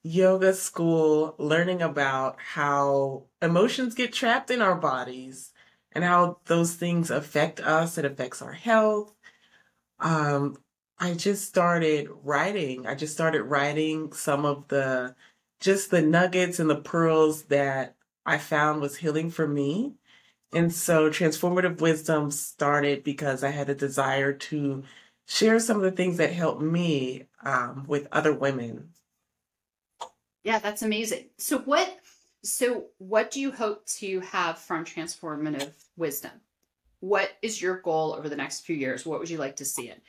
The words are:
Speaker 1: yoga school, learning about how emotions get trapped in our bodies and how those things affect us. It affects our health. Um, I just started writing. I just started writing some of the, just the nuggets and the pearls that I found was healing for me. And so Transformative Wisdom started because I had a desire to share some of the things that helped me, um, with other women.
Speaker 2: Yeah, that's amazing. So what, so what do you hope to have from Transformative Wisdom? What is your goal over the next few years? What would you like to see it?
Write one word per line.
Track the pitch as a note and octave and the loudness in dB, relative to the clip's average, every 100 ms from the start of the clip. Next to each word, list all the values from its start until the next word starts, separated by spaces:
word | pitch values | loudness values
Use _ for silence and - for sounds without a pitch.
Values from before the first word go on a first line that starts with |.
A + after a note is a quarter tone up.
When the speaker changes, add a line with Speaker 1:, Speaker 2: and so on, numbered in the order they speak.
Speaker 1:
yoga | E3 E3+ F#3 F#3+ F#3+ | -4 4 4 6 4
school, | F#3+ - - E3 E3 D#3 D3+ D#3 - | 2 -2 0 2 4 4 4 0 -2
learning | D3 D#3+ F3 F3+ | 0 2 2 0
about | E3 D3 C#3 C3 C3 - | -2 0 0 0 -2 -6
how | - D#3+ C#3+ C#3+ C#3 C#3 C#3 C3+ - - | -10 -2 2 2 4 2 0 -4 -12 -4
emotions | E3+ E3 A#3+ B3+ B3+ | 2 4 4 2 -4
get | A#3 B3 | -2 -4
trapped | - A#3 B3 - | 0 0 0 0
in | B3 | 0
our | G#3 F3 | 2 2
bodies | D#3 B2+ B2+ B2+ C3 C3 - _ _ _ _ | 0 -2 -6 -10 -14 -16 -20 _ _ _ _
and | D3+ | -2
how | F3 F3 F3 - - | 2 4 4 0 0
those | E3+ E3+ | 2 2
things | - F3 F3 E3 | 0 0 0 0
affect | C3 D3+ D3 D#3+ - | -2 -2 0 0 -2
us. | - D#3+ E3 E3 | 0 2 0 -2
It | |
affects | C#3+ C#3 B2+ - | -4 -4 -8 -8
our | B2 | -14
health. | - A3+ A3+ G#3+ G#3+ G#3 _ - _ _ _ _ _ _ - | -8 2 4 4 2 -4 _ -20 _ _ _ _ _ _ -6
Um, | D#3+ D#3+ D3 C#3+ C#3+ - _ _ _ - | 0 2 2 0 -2 -6 _ _ _ -6
I | F3 | -4
just | E3+ G3+ G3+ - | -2 0 0 0
started | F#3+ E3+ E3+ D#3+ D3+ C#3+ - | 2 4 4 2 2 -2 -10
writing. | C#3 C#3+ F3 G#3 C#3+ B2+ A#2 | -2 0 0 -2 -4 -6 -6
I | |
just | C#3 D3+ | -6 -6
started | - D#3+ D#3 | -2 0 0
writing | A2+ C#3+ C#3+ D3 D#3 D#3 D#3 | 0 0 0 0 0 -2 -6
some | - - C#3+ | -8 -2 0
of | D3 C#3+ - | 0 -2 -2
the, | C#3 C3+ B2+ B2+ - - _ _ - | -2 0 -2 -4 -12 -20 _ _ -4
just | F#3+ G3 - | 2 2 4
the | F3 | 4
nuggets | D#3 E3+ F3+ F3+ F3+ F3 | 6 4 4 2 0 2
and | D#3+ | 2
the | D3 | 2
pearls | - E3+ E3 D#3+ D#3 D#3 | 0 2 4 6 4 2
that | - C#3+ C#3 C3+ B2+ _ _ _ | 0 2 2 -2 -6 _ _ _
I | - D3+ | -4 -4
found | - D3+ D3+ D3+ | 0 2 2 2
was | C#3+ - | -4 -4
healing | E3 D3+ E3 | -2 -2 -2
for | E3 D#3 | -2 -2
me. | C#3+ C#3+ F3 C#4 - _ _ _ _ _ | 0 0 -2 -4 -6 _ _ _ _ _
And | E3+ E3+ | 0 2
so | D#3+ - E3 D#3 | 0 2 4 4
Transformative | D#3 E3+ D#3 F3+ F3+ F#3 E3+ | 4 0 2 0 2 0 2
Wisdom | E3 D#3 D3+ D#3 D3 | 2 2 0 0 0
started | D3 - - C#3+ D3 C#3+ C#3 | -4 -8 -2 0 2 2 0
because | D3 C#3 C#3+ C3 | -4 -4 -2 -2
I | C#3 | -2
had | D3 C#3 | -2 -4
a | |
desire | C#3 C#3 C#3 C3+ C3+ C#3 | -2 -2 0 0 0 0
to | C#3 - D3+ C#3+ C3+ C3+ - _ _ - | -2 -6 -4 -2 -4 -10 -20 _ _ -6
share | - A3 A3+ | 2 4 4
some | A3+ G#3 | 2 2
of | |
the | F#3 | 0
things | F#3 F3+ E3+ | 0 -2 2
that | D3 | 0
helped | F3 D#3+ - | 2 -2 0
me, | D#3 E3+ F3 C#3+ B2+ C3 - _ | 0 0 2 0 -2 -6 -14 _
um, | C#3 B2+ B2 C3+ C3+ | -4 -2 -4 -8 -4
with | C#3+ C#3+ | -4 0
other | D3+ D#3 | 0 2
women. | C3 C#3 C3+ A#2 A2+ D3 _ _ _ _ _ _ _ _ _ _ - - _ _ _ | 2 0 -2 -6 -10 -16 _ _ _ _ _ _ _ _ _ _ -18 -18 _ _ _
Speaker 2:
Yeah, | G3+ A3 | -2 -2
that's | G#3 G#3 | -2 -4
amazing. | A3 G#3+ A3 - - - | -2 -2 -2 -6 -10 -10
So | - C#4 | -4 -2
what, | C4 D4+ F#4 - _ _ _ _ | 2 2 0 -4 _ _ _ _
so | - - B3 A#3 - - | -6 -2 0 -2 -8 -16
what | F#3 G#3+ B3+ | -2 0 0
do | C#4 | -4
you | C#4 | -6
hope | C4 A3 G#3 - - | -4 -6 -6 -8 -8
to | G3 F#3 | -4 -6
have | F3+ F#3+ E3+ D#3+ | -4 -4 -4 -4
from | - E3+ | -6 -6
Transformative | - - D#3+ - E3 D3 D3+ C#3 C#3+ - _ - | -6 -8 -10 -10 -10 -6 -4 -4 -8 -12 _ -6
Wisdom? | D#3+ C3+ - - _ _ _ _ _ - | -6 -6 -12 -18 _ _ _ _ _ -10
What | F#3+ G3 G3 - | 0 0 0 -4
is | A3+ G#3+ | -8 -4
your | F#3 F#3 | -4 -2
goal | F3+ D#3+ D#3 | 0 0 0
over | - D3+ | -4 -6
the | C#3+ | -6
next | C#3 - | -6 -8
few | - | -6
years? | D#3+ C3 B2+ E3 | -4 -4 -4 -6
What | D3+ | -6
would | E3 | -6
you | E3 | -6
like | C#3 - | -6 -6
to | |
see | C3+ - A#2+ | -8 -6 -10
it? | E2+ | -14